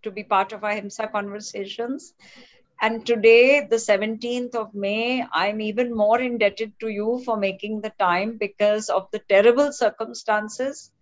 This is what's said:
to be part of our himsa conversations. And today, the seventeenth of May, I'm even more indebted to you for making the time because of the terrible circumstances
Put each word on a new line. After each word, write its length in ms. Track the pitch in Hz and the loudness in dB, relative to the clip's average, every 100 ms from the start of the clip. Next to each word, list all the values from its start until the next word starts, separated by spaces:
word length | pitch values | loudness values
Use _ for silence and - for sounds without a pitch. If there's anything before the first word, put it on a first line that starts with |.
to 80 | 220 | -10
be 120 | 196 | -12
part 300 | 202 196 196 | 0 0 0
of 120 | 208 | -4
our 100 | 208 | -4
himsa 360 | 208 202 - 214 | -4 -6 -8 -4
conversations. 1000 | 208 202 208 214 202 196 214 240 285 - _ - - - _ _ _ | -4 -6 -10 -12 -10 -10 -8 -6 -8 -10 _ -20 -20 -20 _ _ _
And 240 | 220 226 226 | -2 -2 -2
today, 600 | 233 220 233 254 285 202 | 4 8 8 8 4 2
the 80 | 226 | -2
seventeenth 760 | 220 196 214 220 240 247 247 | 2 0 0 -6 -6 -6 -4
of 200 | 240 208 | -6 -6
May, 500 | 202 196 214 233 254 - | -6 -4 -2 -2 -4 -4
I'm 300 | 160 196 214 | -2 -2 -2
even 340 | 214 208 247 226 | -4 -2 -4 0
more 240 | 208 233 | 2 2
indebted 540 | 254 233 202 196 208 _ | 0 0 0 0 -10 _
to 80 | 220 | -8
you 340 | 208 214 247 | -4 -4 -4
for 140 | 254 214 | -4 -2
making 420 | 196 190 208 214 | -4 -4 -8 -8
the 120 | 214 - | -8 -2
time 380 | 185 175 214 226 | 0 0 -2 -6
because 520 | 202 - 208 214 214 | -8 0 0 0 0
of 180 | 160 - | -4 -2
the 100 | 208 - | -12 2
terrible 420 | 202 220 240 285 | 6 6 6 2
circumstances 1200 | 285 220 - 226 233 - 214 214 - 269 285 - _ | 0 -2 -2 -10 -8 -2 -2 -2 -6 -6 -6 -18 _